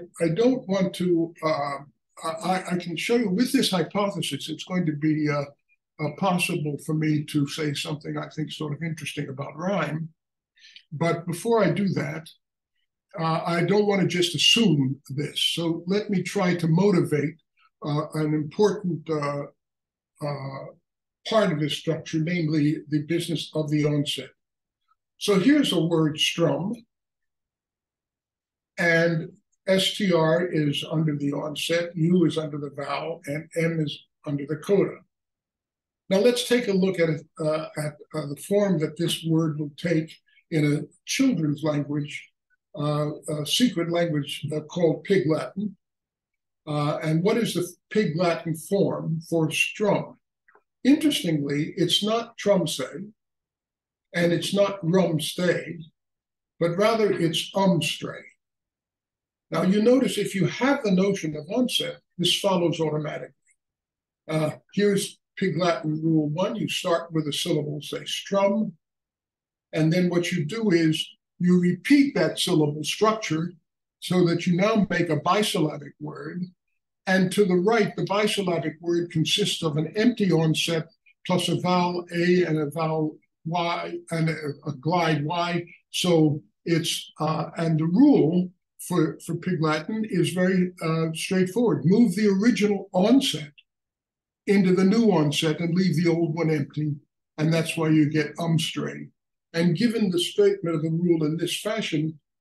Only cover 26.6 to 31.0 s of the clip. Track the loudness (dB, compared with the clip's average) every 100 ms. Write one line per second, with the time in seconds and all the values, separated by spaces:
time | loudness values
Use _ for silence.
26.6 | -4 -8 -14 _ _ _ _ _ _ _
27.6 | _ _ _ _ _ _ _ _ _ _
28.6 | _ -2 2 2 2 0 -6 -14 _ _
29.6 | 0 2 2 0 2 2 4 2 0 0
30.6 | 0 -2 -4 -2